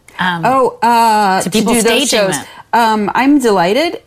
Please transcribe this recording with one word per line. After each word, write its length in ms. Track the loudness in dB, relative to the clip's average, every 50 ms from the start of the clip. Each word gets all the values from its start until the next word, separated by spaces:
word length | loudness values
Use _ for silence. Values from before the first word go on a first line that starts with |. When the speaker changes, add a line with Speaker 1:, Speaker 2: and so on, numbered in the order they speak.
| _ -20 -10 -6
Speaker 1:
um, 240 | -4 -4 -4 -2 -2
Speaker 2:
Oh, 320 | 0 0 0 0 -2 -2 -2
uh, 600 | -2 0 2 2 2 2 2 2 2 0 0 0 -2
Speaker 1:
to 80 | -2
Speaker 2:
to 80 | -2 -2
Speaker 1:
people 160 | 0 0 0
Speaker 2:
do 80 | 0 0
those 260 | 0 0 0 0 -2
Speaker 1:
staging 100 | 0 0 0 -2
Speaker 2:
shows? 60 | -2 -6
Speaker 1:
them? 80 | -8 -12 -18 -20 -10 _ -2
Speaker 2:
Um, 380 | 0 2 2 0 0 -2 -2 -2
I'm 240 | 0 0 2 2 2
delighted, 600 | 2 2 2 2 2 2 0 0 -2 -2 -4 -6 -4